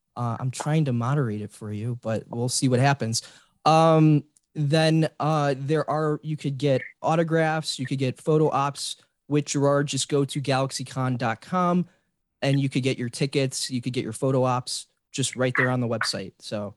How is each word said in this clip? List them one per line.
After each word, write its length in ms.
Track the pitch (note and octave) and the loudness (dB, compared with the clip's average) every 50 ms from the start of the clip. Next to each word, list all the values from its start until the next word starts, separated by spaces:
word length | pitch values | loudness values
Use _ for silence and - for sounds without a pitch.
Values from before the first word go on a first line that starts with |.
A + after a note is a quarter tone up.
| _ _ _ - | _ _ _ -6
uh, 140 | A#2+ A#2 A2+ | -4 -4 -4
I'm 140 | - B2+ C3 | -4 -6 -6
trying 320 | - - - D3 D3+ D#3+ D3+ | -6 -4 -2 0 2 2 2
to 60 | C#3 A#2+ | 2 0
moderate 480 | A#2 A#2 B2+ C#3+ D3+ C3 A2+ G#2 G#2 | 0 0 0 0 0 0 0 -2 -6
it 100 | G#2 G2+ - | -8 -10 -12
for 180 | - A2 G#2 | -12 -10 -8
you, 260 | G#2+ G#2 A2 B2 A#2+ A#2+ | -8 -6 -4 -6 -6 -6
but 240 | - A2 A2 G2+ - | -4 -4 -4 -4 -4
we'll 220 | - - A#2 A#2+ B2+ | -6 -6 -4 -4 -2
see 180 | - - C#3+ | 0 0 2
what 140 | B2+ B2 A#2 | 2 4 4
happens. 400 | C3 C#3 C#3 - A#2 A2+ A2+ - - - - - _ _ _ _ _ | 4 4 2 2 -2 -2 -2 -4 -6 -8 -18 -20 _ _ _ _ _
Um, 600 | D3 D#3+ D#3+ E3 E3 D#3+ D#3+ D#3 D#3 D3+ C#3+ - _ _ _ _ _ _ | 4 6 6 6 6 6 8 8 6 6 4 2 _ _ _ _ _ _
then, 520 | D#3 D3 C#3 D#3 D#3+ D#3+ D#3+ D#3+ D#3+ D#3+ - - - | -4 0 2 2 4 4 4 4 4 2 0 -2 -2
uh, 340 | C3+ D3+ D#3+ D3+ C#3+ C#3+ C#3 | -2 0 0 2 0 0 -2
there 320 | C3 C#3 C3+ D#3 D3+ C#3+ - | -2 -2 -2 -2 0 0 -2
are, 300 | C#3+ D#3 D#3 D3+ D3+ D3 | -2 -2 -2 -2 -2 -4
you 140 | - D3+ D#3 | -4 -8 -8
could 220 | - - D3 C#3 | -4 -4 -6 -4
get 240 | B2+ C#3 C#3+ C3 B2+ - - - _ | -2 0 2 2 2 0 -6 -14 _
autographs, 760 | - C#3+ D#3+ E3+ E3+ D#3 D#3+ E3 D#3+ D#3 D#3 D#3+ D3+ - - - | -2 0 2 2 2 2 2 0 2 0 -2 -2 -4 -6 -6 -6
you 60 | C3+ | -4
could 120 | - C#3 | -4 -2
get 220 | C3 C#3 B2+ A#2+ - | -2 -2 -2 -4 -4
photo 300 | - D#3+ D#3 D#3 D#3 C#3 | 0 2 2 4 4 2
ops 480 | - C3+ C#3 C#3+ C3+ - - - - - _ _ _ _ _ - | 2 0 -2 -2 -4 -6 -10 -10 -10 -12 _ _ _ _ _ -2
with 160 | C#3+ D3+ C#3+ | 0 0 0
Gerard. 420 | - - C#3+ C#3 C#3 C#3+ C#3+ D3 | 0 -2 2 2 4 4 2 0
Just 220 | C#3+ - C3+ - - | 0 -2 -4 -4 0
go 160 | D3+ C#3 C#3+ | 0 0 0
to 160 | C3+ - D3+ | 0 -4 -6
galaxycon 760 | C3 C#3 C3+ C3 C3+ C3 - - B2+ - - C3+ B2+ B2+ B2+ | -2 0 0 0 -2 -2 -6 -8 -10 -8 -6 -4 -2 -2 -2
dot 220 | A#2+ B2+ A2+ A2+ - | -2 -2 -4 -4 -6
com 480 | - - F3+ F#3 F3+ F3 F3 F3+ F3 - _ _ _ _ _ _ _ _ _ _ | -8 -4 -2 0 2 2 2 2 0 -2 _ _ _ _ _ _ _ _ _ _
and 180 | - C#3 C#3 C#3 | 0 0 2 2
you 80 | C#3 | 0
could 160 | C3+ - C3+ B2 | 0 0 0 -2
get 140 | C3 B2+ | 0 -2
your 120 | - B2 A#2 | -2 -6 -8
tickets, 640 | - - D3 C3+ - C#3+ C3+ C3 - - - - | -4 -4 -4 0 0 0 0 0 -2 -6 -6 -4
you 100 | C3 A#2+ | -6 -4
could 120 | - C3+ A#2+ | -4 -4 -4
get 100 | B2+ - | -4 -4
your 100 | A2 A2 | -6 -6
photo 300 | - C#3+ C3+ C3+ B2+ B2+ | -2 -2 0 2 2 2
ops 440 | B2+ B2 B2+ - - - - - _ _ _ _ _ - | 2 0 -2 -4 -6 -10 -10 -10 _ _ _ _ _ -6
just 240 | - B2+ - - | -4 -4 -4 -2
right 160 | A#2 B2+ B2+ B2 | -2 -2 0 2
there 120 | - B2+ B2+ | 2 0 2
on 100 | B2+ B2+ | 2 0
the 80 | B2 | 0
website. 460 | A2+ A#2 A2 - - - G2 F#2+ F2 - _ | -2 -2 -2 -4 -4 -4 -6 -8 -10 -14 _
So, 340 | - - A#2 G#2 G#2 G2 - | -12 -8 -8 -8 -8 -8 -12